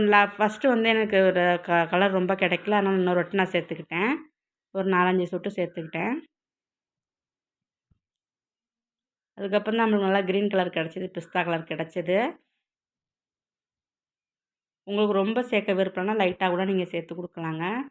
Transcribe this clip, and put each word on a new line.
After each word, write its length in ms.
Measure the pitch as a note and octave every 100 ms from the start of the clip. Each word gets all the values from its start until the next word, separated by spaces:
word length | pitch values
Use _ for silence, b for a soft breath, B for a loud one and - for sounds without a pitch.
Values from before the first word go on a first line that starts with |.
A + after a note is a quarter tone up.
லா-, 240 | G#3+ G#3 G3+
ஃபஸ்ட்டு 360 | - G#3+ G#3+ C#4
வந்து 200 | A#3 A3+
எனக்கு 300 | A3 G#3+ G3
ஒரு 180 | F#3+ F#3 F3 F3
க-, 260 | - E3+ E3
கலர் 260 | F3+ G3
ரொம்ப 200 | F#3+ F3+
கிடைக்கல. 400 | F#3+ F3+ F3 -
அதனால 240 | G#3 G3 F#3+
இன்னொரு 200 | F3+ F3+
வாட்டி 180 | F3 G3
நான் 140 | F#3
சேர்த்துக்கிட்டேன். 640 | F3+ E3 D#3+ D#3+ E3 G#3+ D#4+ - _ _ _ _
ஒரு 120 | F#3+ F#3+
நாலஞ்சு 360 | F3+ F3+ F#3 E3+
சொட்டு 240 | F3+ G3+
சேர்த்துக்கிட்டேன். 640 | G3+ E3+ E3+ D#3+ E3 G3+ D4+ - _ _ _ _ _ _ _ _ _ _ _ _ _ _ _ _ _ _ _ _ _ _ _ _ _ _ _ _ _ _ -
அதுக்கப்புறம் 360 | G3+ G#3 G#3
தான் 100 | A3+
நம்மளுக்கு 220 | A3+ G#3 F#3+
நல்லா 160 | G3
கிரீன் 240 | F#3 F#3+ G#3
கலர் 240 | G3 F3+
கிடைச்சிது, 340 | E3+ D#3+ F#3 F3+
பிஸ்தா 300 | F3+ E3 F3+
கலர் 280 | E3+ E3 D#3+
கிடைச்சிது. 500 | D#3+ D#3+ F#3 E3 F#3+ B3 - _ _ _ _ _ _ _ _ _ _ _ _ _ _ _ _ _ _ _ _ _ _ _ _ -
உங்களுக்கு 280 | G3+ G#3
ரொம்ப 260 | G3 G3 A#3
சேர்க்க 300 | B3 A#3+ G#3
விருப்பம்னா 400 | F#3 F#3+ F#3 F#3+
லைட்டா 320 | A3 F#3 F#3 F#3
கூட 180 | F3
நீங்க 200 | F#3+ F#3+
சேர்த்து 280 | F3 E3+ E3
கொடுக்கலாங்க. 500 | E3+ F3 - E3 D#3+ F3 A#3 C#4